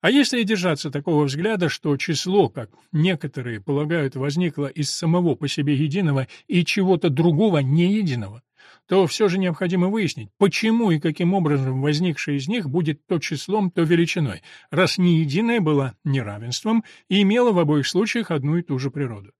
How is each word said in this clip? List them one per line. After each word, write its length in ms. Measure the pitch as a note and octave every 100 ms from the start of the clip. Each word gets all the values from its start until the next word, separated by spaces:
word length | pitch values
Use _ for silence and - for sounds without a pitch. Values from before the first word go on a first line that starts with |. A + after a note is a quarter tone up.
А 60 | F3+
если 320 | C4+ C4 B3
держаться 480 | G#3 G#3+ F3+ D3+ D#3
такого 340 | C#3 C#3+ D3+
взгляда, 460 | D3 C#3+ F#3+ G#3+ E3+
что 260 | - D3+ C#3
число, 540 | - D3 - G3 C#3+
как 180 | - A2 _ _
некоторые 680 | D#3 F3 E3+ D3+ - B2 A2
полагают, 540 | G2+ C#3+ D3+ E3+ C#3 C3
возникло 500 | C#3 D3 F3 C#3+ C#3+
из 240 | C#3+ C#3+
самого 440 | - E3 F3 F3
по 140 | C#3 C#3+
себе 260 | - C#3+
единого 540 | C#3 D3+ D#3+ F3 C#3 B2+ - _
и 160 | F3+ E3+
чего-то 420 | - F#3 F3+ F3
другого 520 | C3+ E3 D3+ G#3+ E3
неединого, 800 | C3+ D3+ F3 G#3 F#3+ B2 G2+ A2 _ _ - - _
то 200 | F#3 F#3
всё 220 | - G#3+
же 100 | F3+
необходимо 500 | F#3 E3 F3+ F3+ F3+
выяснить, 400 | A3 F#3 - G#2+ _
почему 540 | G3 - A3 A3+ A3+
и 100 | D#3+
каким 320 | E3 D3+ F3
образом 480 | G3 D#3+ C#3+ C3 C3
возникшее 560 | C#3 D3 F3+ D3+ - C#3+
из 120 | C3+
них 200 | A#3+ D#3+
будет 380 | D3+ D#3+ C#3+ _
то 120 | F3
числом, 520 | - C#3+ - G#3 F#3+
то 100 | -
величиной, 600 | D#3+ E3+ E3+ - C#3+ F#2+ - - _
раз 280 | D3 F3+ -
неединое 640 | F3+ E3 D#3 D3 A#3 A#3
было 340 | D#3 D3 C3+ -
неравенством 800 | - C3+ G#2 G#2 A#2 B2 G#3+ A3+ - - _
и 140 | F#3
имело 300 | G3 A3+ B3
в 60 | F#3
обоих 280 | D#3 D3+ C3
случаях 440 | F3 G#3+ A#3+ A3
одну 280 | D#3+ C3+ E3+
и 40 |
ту 160 | E3+ C3+
же 120 | C3+
природу. 420 | C#3+ C3+ A2 G2